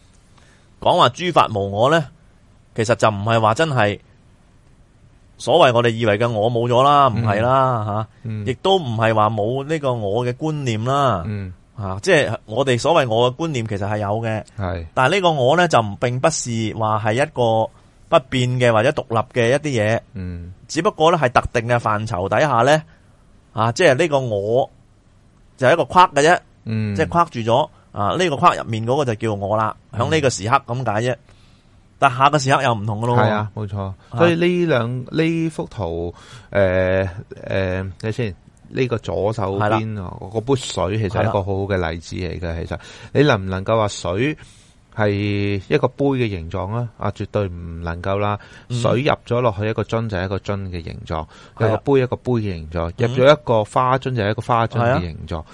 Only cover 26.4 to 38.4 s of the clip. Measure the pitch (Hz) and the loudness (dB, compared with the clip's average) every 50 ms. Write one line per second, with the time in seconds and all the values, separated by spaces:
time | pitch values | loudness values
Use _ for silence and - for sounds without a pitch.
26.4 | - _ _ _ _ - 110 107 107 107 101 98 160 - - 170 170 165 - 123 | 0 _ _ _ _ -6 -6 -4 -4 -2 -2 -2 -2 0 2 0 0 0 -2 -4
27.4 | 110 113 113 131 151 151 - - _ _ - - 101 101 87 139 190 175 143 123 | 0 2 2 2 2 0 -6 -14 _ _ -6 -4 -2 0 0 0 0 0 2 4
28.4 | 165 170 127 - - - 113 110 110 117 127 151 147 123 110 104 120 113 107 98 | 4 4 4 2 -2 -4 -4 -4 -2 0 0 0 0 -2 -2 -2 -2 -4 -4 -4
29.4 | 98 95 107 107 110 107 - - _ _ - 104 120 143 156 160 143 127 - - | -2 -2 -2 0 0 -2 -4 -8 _ _ -6 -4 -2 0 0 0 2 0 0 -2
30.4 | 90 110 131 139 - - 120 127 127 117 101 107 117 127 123 - _ - - - | -2 0 0 0 0 -2 -6 -4 -4 -2 -2 -2 -2 -2 -4 -6 _ -16 -20 -20
31.4 | - - - _ _ _ _ - _ _ _ _ 139 139 123 123 135 147 143 151 | -20 -20 -20 _ _ _ _ -20 _ _ _ _ 0 0 2 2 2 2 2 2
32.4 | 131 131 135 151 135 131 117 107 101 110 107 104 117 123 120 110 107 107 107 107 | 2 2 0 2 2 0 0 0 -2 -4 -4 -4 -2 0 2 2 2 2 2 -2
33.4 | 107 104 - 107 107 101 98 101 98 95 95 - - - - 117 143 175 170 170 | -4 -6 -8 -8 -8 -8 -6 -6 -6 -8 -8 -12 -16 -12 -2 2 2 2 2 2
34.4 | 170 175 180 175 175 165 147 123 117 117 127 127 120 - - 151 160 165 165 165 | 0 0 0 0 0 2 0 0 0 -2 -4 -6 -8 -6 -4 -2 0 0 0 -2
35.4 | 160 160 156 - 170 170 - - 98 82 82 85 85 87 - - - - - - | -2 -4 -4 -6 -10 -10 -8 -8 -6 -6 -4 -6 -6 -8 -8 -12 -18 -20 -20 -20
36.4 | - - - 98 98 92 90 92 92 92 92 95 95 92 90 104 - - - - | -16 -4 0 2 2 2 2 2 2 2 2 0 0 -2 -4 -10 -14 -16 -18 -16
37.4 | - - - 98 95 92 90 95 95 95 90 - - 110 107 - 123 104 85 - | -10 -6 -4 -2 -2 -2 -4 -4 -6 -8 -10 -8 -8 -6 -4 -4 -6 -6 -8 -10